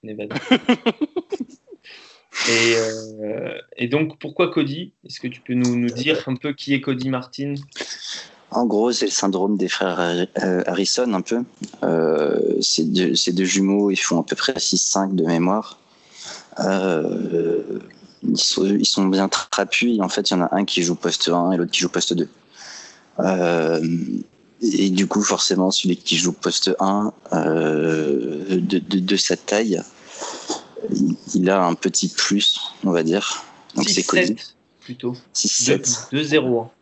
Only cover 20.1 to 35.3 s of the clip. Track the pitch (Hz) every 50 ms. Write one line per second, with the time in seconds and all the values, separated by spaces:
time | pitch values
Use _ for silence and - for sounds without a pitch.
20.1 | - - 101 - 101 92 87 - - 92 101 92 - - 87 85 87 80 - 87
21.1 | 82 - - - 85 87 87 90 95 85 87 85 - - 92 87 - 87 - -
22.1 | - 90 - - - - _ _ - - - - - - - - - - - _
23.1 | _ - - 92 95 92 90 85 85 85 80 80 82 80 80 82 85 82 80 -
24.1 | 50 - - - _ _ _ _ _ _ - 113 95 - 98 98 92 92 98 87
25.1 | - 104 104 - 104 92 - - 98 92 92 92 90 - - 92 87 85 - -
26.1 | - 80 90 90 82 - - 90 82 - - - - - 92 98 98 101 104 104
27.1 | - - _ - - 82 80 80 80 82 80 78 78 76 78 82 80 78 78 73
28.1 | 71 65 58 65 78 73 - 95 95 92 87 92 98 90 - - 101 95 90 92
29.1 | 101 95 - - 92 - - - 101 104 113 113 95 82 - - - - - -
30.1 | - - - - - - - - - - - - - - - - - - - 82
31.1 | 85 - - - - - 90 90 98 98 92 87 85 - - 95 87 - - 90
32.1 | - - - - 101 101 107 - - - - - - - - 95 87 85 80 80
33.1 | 82 101 104 - - - - - - - - _ - - 208 214 202 185 185 -
34.1 | - 185 180 170 - - - - - _ _ _ _ _ - - 127 123 - 120
35.1 | 123 123 - _